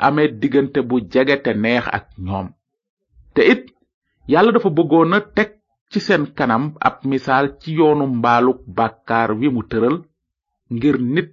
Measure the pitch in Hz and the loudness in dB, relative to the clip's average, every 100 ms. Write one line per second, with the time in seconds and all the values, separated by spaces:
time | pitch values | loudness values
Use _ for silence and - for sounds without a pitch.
0 | 131 147 151 107 143 139 139 147 120 127 | 0 2 0 0 0 0 0 -4 -2 -4
1 | 98 127 135 139 123 104 110 120 - - | -2 0 0 0 -2 -2 0 -2 -2 -8
2 | - - 92 98 92 _ _ _ _ _ | -10 -14 -8 -8 -8 _ _ _ _ _
3 | _ _ _ - - - - _ _ _ | _ _ _ 0 2 2 -2 _ _ _
4 | _ _ - 156 220 233 196 156 165 165 | _ _ 0 2 4 2 0 0 2 2
5 | 160 202 208 - 214 _ _ _ _ 202 | 2 0 -2 -4 -4 _ _ _ _ -8
6 | - 175 143 - 127 113 151 151 123 - | 0 0 -2 -4 -2 0 -2 -2 -4 -2
7 | 135 135 139 135 139 - 160 160 156 147 | -4 -4 0 0 0 -6 -8 0 2 2
8 | 139 120 120 120 123 127 - 90 110 - | 0 -2 2 2 2 0 -6 -4 -4 -4
9 | - 117 113 107 143 123 - 113 120 175 | -4 -2 0 -2 -2 -2 -4 -2 0 -2
10 | - _ _ _ _ _ _ 120 143 131 | -8 _ _ _ _ _ _ -2 -2 0
11 | 120 160 170 | -2 -4 -4